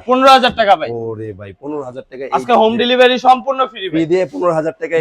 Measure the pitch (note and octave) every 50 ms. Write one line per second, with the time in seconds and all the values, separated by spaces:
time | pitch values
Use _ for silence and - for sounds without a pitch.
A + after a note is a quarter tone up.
0 | - A3+ B3+ B3+ C4 C4+ C4+ C4 A#3+ B3 A#3+ - A3 G3+ F#3+ D#3 D3 A#2+ A#2+ A#2
1 | A2+ A2+ A2 G#2+ A2 A2 G2+ F#2 G#2 G2+ F#2+ - C3+ D3 D3+ D3 C3+ B2+ B2 C3
2 | - _ C3+ B2+ C#3 B2+ - C3+ B2+ A#3+ A#3+ A3 A3 A3 A#3 A#3 B3 A#3+ B3+ B3
3 | B3+ B3 B3+ A#3+ B3 B3+ B3+ B3+ - C4+ C4 C4 C4 - A#3+ A3 F#3+ F3+ D#3 D#3+
4 | E3 D3+ F3 F#3 F#3 C#3 C#3+ F#3 F#3 F3 E3 D#3+ D#3 D#3+ D#3 - E3 D3 E3 E3